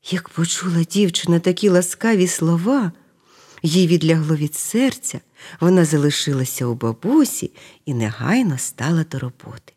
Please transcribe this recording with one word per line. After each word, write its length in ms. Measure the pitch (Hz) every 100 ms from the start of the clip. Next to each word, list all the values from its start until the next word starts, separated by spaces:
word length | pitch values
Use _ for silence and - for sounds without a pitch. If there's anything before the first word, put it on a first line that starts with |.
| -
як 180 | 180 -
почула 560 | - 170 - 185 170
дівчина 560 | 165 196 202 170 - 170
такі 280 | 175 180 208
ласкаві 580 | 180 175 - 226 220 180
слова, 680 | - 165 170 185 277 196 - _ _ _ _ _ -
їй 240 | 165 170 180
відлягло 500 | 175 160 160 156 156
від 180 | 147
серця, 680 | - - 226 262 - - - _ _ - -
вона 240 | 170 185
залишилася 800 | 160 151 147 143 - 135 131 - 123
у 80 |
бабусі 760 | 117 117 113 190 294 277 - - - - _ -
і 80 |
негайно 640 | 127 110 110 120 226 240 131
стала 460 | - - 131 165
до 140 | 160 135
роботи. 540 | 127 - - 113 -